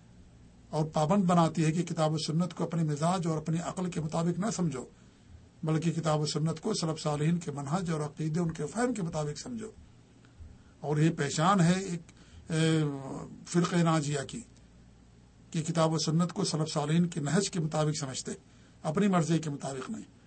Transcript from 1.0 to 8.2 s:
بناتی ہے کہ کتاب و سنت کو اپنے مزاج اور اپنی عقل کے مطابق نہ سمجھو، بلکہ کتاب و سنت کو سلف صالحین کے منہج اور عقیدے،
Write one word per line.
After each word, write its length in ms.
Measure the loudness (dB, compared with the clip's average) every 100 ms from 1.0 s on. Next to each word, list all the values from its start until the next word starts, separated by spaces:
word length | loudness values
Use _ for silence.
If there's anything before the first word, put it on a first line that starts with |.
| 2 4
بناتی 420 | 4 6 4 4 2
ہے 60 |
کہ 120 | 2
کتاب 300 | -2 0 0
و 40 | 0
سنت 360 | 0 0 -2
کو 100 | -2
اپنے 200 | -4 0
مزاج 440 | 0 0 0 0 0
اور 100 | -2
اپنی 200 | -2 -2
عقل 320 | -4 -4 -4
کے 100 | -4
مطابق 380 | -4 -2 0 0
نہ 60 | -2 0
سمجھو، 300 | -2 -2 -8 -16 -20 -20 -20 -20 -20 -6
بلکہ 280 | 0 0 0
کتاب 280 | 0 2 2
و 60 | 0
سنت 340 | 0 -2 -2
کو 120 | -2
سلف 300 | -2 -2 -2
صالحین 340 | -2 0 2 0
کے 140 | -2
منہج 400 | -8 -4 -2 -2
اور 100 | -4
عقیدے، 380 | -4 -4